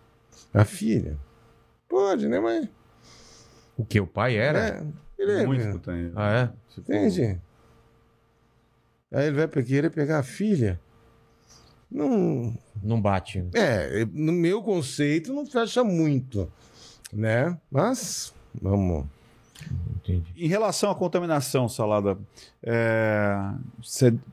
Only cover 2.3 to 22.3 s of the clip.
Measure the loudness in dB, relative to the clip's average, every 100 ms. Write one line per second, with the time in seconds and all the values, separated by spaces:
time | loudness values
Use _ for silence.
2.3 | 0 0 -2 -4 -10 _ _ -20 -20 -20
3.3 | -20 -20 -20 _ -8 0 0 0 -2 0
4.3 | 2 2 2 0 -4 -10 -12 -14 -4 0
5.3 | 0 2 0 -2 -4 -6 -6 -6 -2 0
6.3 | 2 0 -4 -20 -12 -2 0 2 2 0
7.3 | -2 -10 _ _ _ _ _ _ _ _
8.3 | _ _ _ _ _ _ _ -8 -2 0
9.3 | 0 0 0 0 2 0 0 0 0 -2
10.3 | -2 0 2 2 -2 -8 -20 -20 _ _
11.3 | _ _ -20 -20 _ -12 -4 0 2 2
12.3 | 0 -4 -8 _ -8 -2 0 2 0 -2
13.3 | -6 -2 2 4 2 0 -2 -2 -2 0
14.3 | 2 2 0 0 -2 -2 0 0 0 -2
15.3 | -6 -2 -2 0 0 2 2 2 2 -2
16.3 | -4 -4 -8 -20 -20 -20 -20 -10 -2 0
17.3 | 2 0 -4 -4 0 0 0 -6 -8 -10
18.3 | -16 -18 -6 0 2 2 0 -4 -12 -20
19.3 | _ _ -18 -10 -6 -6 -6 -2 -2 -4
20.3 | -4 -2 0 0 0 0 0 0 0 0
21.3 | 0 0 0 0 0 2 4 2 0 -6